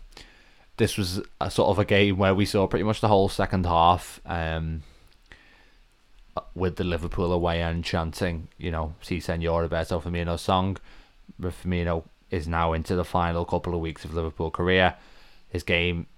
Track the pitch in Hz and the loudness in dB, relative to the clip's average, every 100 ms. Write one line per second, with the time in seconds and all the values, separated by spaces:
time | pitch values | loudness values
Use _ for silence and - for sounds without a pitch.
0 | - - - - - - _ - 107 - | -14 -20 -20 -20 -20 -20 _ 0 0 0
1 | 87 95 - - 92 - 82 98 101 101 | -2 -4 -8 -6 -4 2 2 4 4 4
2 | 101 95 95 95 98 104 92 - 104 110 | 4 4 4 4 2 2 2 0 0 0
3 | 110 98 98 - 95 95 87 82 85 90 | 4 6 4 0 -2 0 2 6 6 6
4 | - - - 85 82 80 80 80 - - | 0 -14 -8 -6 -4 -4 -4 -8 -12 -20
5 | - _ - - - - - _ _ _ | -20 _ -20 -20 -20 -20 -20 _ _ _
6 | _ - - - - 87 90 - 90 82 | _ -20 -14 -14 -10 -4 -4 -2 -2 -2
7 | 82 - 87 87 85 85 85 85 - 90 | -2 -2 0 2 0 0 -2 -2 -2 -2
8 | 82 - 92 82 78 - 85 80 78 - | -4 -4 -4 -4 -10 -10 -6 -4 -6 -8
9 | - 90 - 85 82 85 82 82 82 87 | -6 -6 -4 -2 0 0 0 -2 -2 -4
10 | 87 87 85 85 - 92 95 92 - - | -4 -4 -2 -4 0 2 0 -4 -12 -20
11 | - - - - 90 - 92 87 87 85 | -20 -20 -20 -10 -8 -6 -4 -2 0 -2
12 | - _ - 90 80 82 85 80 - 90 | -4 _ -8 -6 -2 0 0 0 -2 -2
13 | 85 92 85 85 85 87 87 85 80 76 | 0 0 0 -2 -2 -2 -2 -4 -6 -8
14 | 78 82 82 - 80 - 90 92 90 - | -8 -6 -4 -4 -6 -2 2 6 4 2
15 | - - - - - 90 - 87 87 85 | -14 -20 -20 -20 -10 -6 0 0 2 -2
16 | - | -6